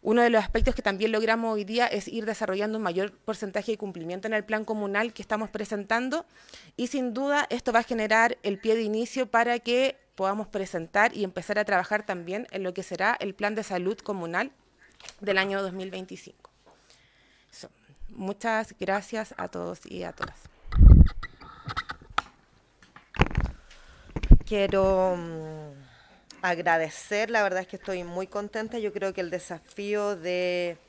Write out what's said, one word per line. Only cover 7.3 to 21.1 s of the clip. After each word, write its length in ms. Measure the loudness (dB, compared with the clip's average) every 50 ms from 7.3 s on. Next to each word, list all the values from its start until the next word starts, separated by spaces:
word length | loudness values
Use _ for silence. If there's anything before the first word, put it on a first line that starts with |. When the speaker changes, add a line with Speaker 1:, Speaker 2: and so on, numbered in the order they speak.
| 0 0 0 -2
Speaker 1:
esto 200 | -4 -4 -4 2
va 100 | 2 2
a 20 | 0
generar 560 | 2 -4 -4 0 2 4 4 4 2 0 -2
el 160 | -4 -6 -6
pie 180 | -2 0 0 0
de 60 | 2
inicio 460 | 0 -2 -2 -2 -4 -4 -4 -4 -4
para 320 | 0 2 2 2 2 0 -2
que 400 | _ 0 2 2 2 0 -2 _ _ _ _
podamos 320 | -4 -2 -2 -2 -2 -6
presentar 680 | -6 -4 -6 -6 -4 -6 -8 -8 -2 2 2 2 2 2
y 80 | -2 -6
empezar 360 | -6 -6 -8 -6 -4 -2 -2
a 40 | 0
trabajar 420 | 0 0 0 0 0 -4 -4 -4
también 400 | -6 -8 -8 -6 -8 -8 -8 -8 -8
en 140 | -8 -6 -6
lo 100 | -6 -6
que 80 | -8
será 340 | -10 -10 -6 -2 -2 -2 -2 -2
el 160 | -4 -8 -6
plan 180 | -4 -4 -4 -4
de 80 | -4
salud 380 | -6 -4 -4 -4 -2 -2 -4 -4
comunal 520 | -6 -8 -6 -6 -6 -4 -4 -4 -4 -4 _ _ _ _ _ _ _ _ _ _ -20 -20 -20 -10
del 180 | -4 0 2
año 240 | 2 2 0 -2 -4
dos 120 | -4 -4 -6
mil 180 | -8 -10 -10
veinticinco. 580 | -10 -12 -12 -12 -14 -16 -16 -20 -20 _ _ -20 _ _ _ -20 -20 _ _ _ -20 _ _ _ _ _ _ _ _ _ _ _
Eso. 180 | -20 -20 -20 -20 _ _ _ _ -18 -14 -14 -14
Muchas 640 | -12 -8 -8 -8 -8 -4 -4 -2 -2 -2 -4 -6 -10 _
gracias 540 | -4 -2 -2 -4 -4 -6 -8 -8 -8 -8 -10
a 120 | -10 -10 -10
todos 360 | -8 -8 -8 -8 -10 -12 -14
y 180 | -14 -12 -10 -10
a 100 | -10 -10
todas. 240 | -10 -12 -12 -12 -20 -20 -20 _ _ -12 -2 8 12 12 12 12 12 12 8